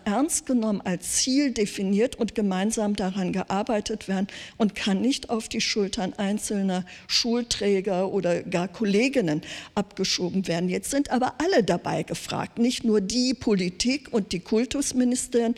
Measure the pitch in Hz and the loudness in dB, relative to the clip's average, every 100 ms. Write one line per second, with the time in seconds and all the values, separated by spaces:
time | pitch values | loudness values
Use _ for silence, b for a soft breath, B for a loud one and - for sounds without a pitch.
0 | 214 208 320 - - 247 220 202 196 175 | 0 0 0 -2 0 0 2 -2 -2 -4
1 | - - - 262 285 233 202 - 190 202 | -2 -2 2 2 2 0 -2 0 0 2
2 | 254 - 220 - 208 185 208 226 208 208 | 2 0 -4 0 0 2 0 0 0 0
3 | 185 190 180 185 - 190 208 214 208 220 | -2 0 0 -2 -2 -2 0 0 -2 -6
4 | - 190 196 B B B 214 - 208 190 | -2 -2 -2 B B B 0 0 0 2
5 | 233 277 - 226 - 226 - 220 196 - | 2 0 -2 -4 -2 -4 -2 0 0 -2
6 | 190 - 196 214 - 208 190 185 180 B | -4 -2 -2 -2 -2 -2 0 0 -4 B
7 | B - 240 240 240 - 202 196 190 180 | B 0 2 0 0 0 2 2 2 0
8 | 190 196 180 170 - 175 185 - 208 196 | 0 0 0 0 0 -2 -2 -2 2 4
9 | 269 277 170 151 - B B 208 208 - | 4 2 2 0 -4 B B -4 -4 -2
10 | 190 - 180 190 185 165 180 190 - 285 | -2 0 0 -2 0 0 0 -2 -2 -2
11 | 285 240 247 - 339 349 196 180 151 151 | 0 0 0 0 2 2 4 0 0 -4
12 | 165 175 - - - - 240 247 226 214 | -4 -6 -6 -6 -6 0 0 2 2 2
13 | 196 240 254 233 254 196 175 - 240 277 | 2 0 0 0 0 2 0 -2 -2 -2
14 | - 233 185 175 - 220 254 285 - 254 | -2 -2 -2 -6 0 0 2 -2 -2 2
15 | 247 254 - 240 226 | 2 0 0 2 2